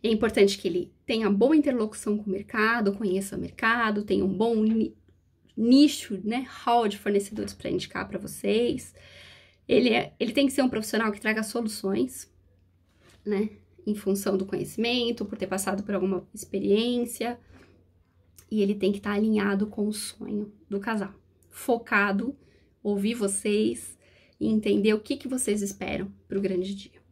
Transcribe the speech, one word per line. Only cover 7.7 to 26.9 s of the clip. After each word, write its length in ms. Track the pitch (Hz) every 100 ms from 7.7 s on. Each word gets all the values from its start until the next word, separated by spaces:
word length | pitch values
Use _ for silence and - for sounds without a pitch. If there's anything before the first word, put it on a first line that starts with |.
| 185 - - 190
pra 100 | 185
vocês. 760 | - - 202 208 240 - - - - - - - _ _ -
Ele 220 | - 247
é, 240 | 233 - _
ele 140 | 240
tem 140 | - 277
que 60 |
ser 100 | -
um 60 | 262
profissional 420 | 226 214 220 220
que 100 | 208
traga 220 | 220 214
soluções, 880 | 214 240 220 - 196 208 254 - - _ _ _ _ _ _ _ _ _ -
né, 240 | 208 214 - _ _ -
em 100 | 208
função 420 | - 196 208 196
do 80 | 190
conhecimento, 800 | - - - 233 247 233 233 214
por 120 | -
ter 100 | 185
passado 360 | 190 196 196
por 120 | 208 196
alguma 320 | 185 185 -
experiência. 1040 | 214 - 196 202 202 240 240 240 - 233 240 _ - - _ _ _ _ _ _ - _
E 120 | 214
ele 140 | 196 208
tem 160 | 196
que 80 | 202
tá 140 | 202
alinhado 540 | 208 220 214 202 196 214
com 200 | 214 208
o 60 |
sonho 580 | 214 - - - 208 208 - _
do 100 | 202
casal, 340 | 202 220 196 - _ _ _
focado, 840 | - - 233 - 220 202 196 233 - _ _ _ _
ouvir 300 | 208 202 202
vocês 840 | 240 202 196 208 208 220 240 - - _ _ _ _
e 80 | 220
entender 460 | 220 214 208 208
o 60 | 214
que 160 | - 277
que 120 | 254
vocês 340 | 254 233 208
esperam 500 | 196 - 185 - 196 - _
pro 140 | 196
grande 340 | 196 185 190 202
dia 240 | -